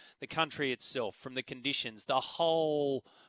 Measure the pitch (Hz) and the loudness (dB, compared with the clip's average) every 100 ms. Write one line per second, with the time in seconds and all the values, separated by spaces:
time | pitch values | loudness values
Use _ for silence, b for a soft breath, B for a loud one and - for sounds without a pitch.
0 | b b 135 147 160 143 139 123 - 131 | b b -6 0 0 0 -2 0 -2 -2
1 | 107 - 131 127 - 131 127 139 123 110 | -2 -4 -10 -8 -8 -4 -2 -2 -4 -6
2 | - 135 - - 170 165 156 151 143 135 | 0 0 2 2 4 4 4 4 2 0
3 | - b | -4 b